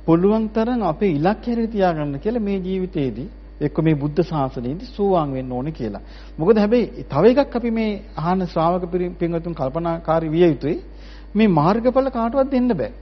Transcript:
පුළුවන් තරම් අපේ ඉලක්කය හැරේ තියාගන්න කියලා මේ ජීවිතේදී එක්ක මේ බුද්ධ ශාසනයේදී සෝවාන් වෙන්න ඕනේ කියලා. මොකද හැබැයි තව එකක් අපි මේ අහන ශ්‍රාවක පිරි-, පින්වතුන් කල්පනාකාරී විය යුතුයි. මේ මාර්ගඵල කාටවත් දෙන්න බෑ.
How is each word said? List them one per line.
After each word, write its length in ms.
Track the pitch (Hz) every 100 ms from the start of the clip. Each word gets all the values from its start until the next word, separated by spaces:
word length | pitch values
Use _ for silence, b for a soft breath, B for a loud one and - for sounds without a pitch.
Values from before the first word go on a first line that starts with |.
පුළුවන් 440 | - 165 185 220 220
තරම් 340 | 220 226 247
අපේ 300 | 190 156 202
ඉලක්කය 340 | 147 160 214 240
හැරේ 220 | 233 226
තියාගන්න 500 | 220 185 160 147 139
කියලා 220 | 202 240
මේ 180 | 202 196
ජීවිතේදී 720 | 185 190 185 175 135 107 165 - - -
එක්ක 200 | 147 -
මේ 160 | 160
බුද්ධ 280 | 151 147 151
ශාසනයේදී 680 | 170 160 131 135 123 156 -
සෝවාන් 440 | - 202 185 147
වෙන්න 200 | 131 131
ඕනේ 200 | 123 139
කියලා. 300 | 160 113 101 - B B
මොකද 240 | - 160 220
හැබැයි 500 | 208 247 214 - -
තව 180 | 135 196
එකක් 260 | 254 277 247
අපි 140 | 233
මේ 200 | 226 220 202 -
අහන 320 | - 160 185 180
ශ්‍රාවක 380 | 175 160 180 180
පිරි-, 260 | 180 180
පින්වතුන් 420 | 175 170 170 170
කල්පනාකාරී 800 | 160 135 151 170 165 170 160 160
විය 120 | 156
යුතුයි. 320 | 175 143 139 254 - B B B B
මේ 180 | 202 220
මාර්ගඵල 600 | 165 151 214 233 254 269
කාටවත් 400 | 254 226 269 269
දෙන්න 180 | 269 247
බෑ. 200 | 196 107 -